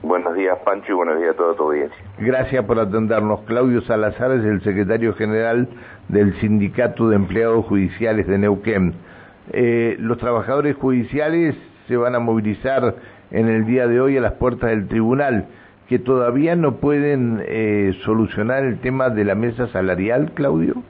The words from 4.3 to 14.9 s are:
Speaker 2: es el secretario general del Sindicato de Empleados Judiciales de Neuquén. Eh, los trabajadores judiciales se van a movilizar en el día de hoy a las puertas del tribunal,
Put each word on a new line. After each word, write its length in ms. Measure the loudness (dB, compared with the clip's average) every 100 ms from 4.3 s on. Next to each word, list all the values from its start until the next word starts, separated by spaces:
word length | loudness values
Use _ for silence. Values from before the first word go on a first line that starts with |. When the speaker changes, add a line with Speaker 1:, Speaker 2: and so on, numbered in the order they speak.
Speaker 2:
es 160 | 2 2
el 160 | 0
secretario 500 | 0 0 0 2 0
general 560 | 0 -2 0 0 0 -2 -6 -20 -20 -2
del 240 | 2 2 2
Sindicato 720 | 0 2 0 0 -2 2 2
de 60 | 2
Empleados 500 | 2 0 2 2 2
Judiciales 600 | 0 0 -2 -2 0 0
de 120 | 2
Neuquén. 560 | 2 2 0 2 0 -2 -16 -20 -20 -20 -8
Eh, 440 | 0 2 2 0 -2
los 180 | -4 -4
trabajadores 580 | -2 -2 0 -2 -2 -2
judiciales 760 | 0 0 -2 -4 -2 0 0 -4 -12 -20 -4
se 120 | 0
van 160 | 0
a 40 | 0
movilizar 760 | 0 0 0 -4 -2 0 0 -4 -16 -20 -6
en 180 | -2 0
el 160 | 2 2
día 200 | 2 2
de 140 | 2
hoy 160 | 2 2
a 60 |
las 100 | 0
puertas 380 | 0 -2 0 -2
del 180 | -2
tribunal, 560 | -2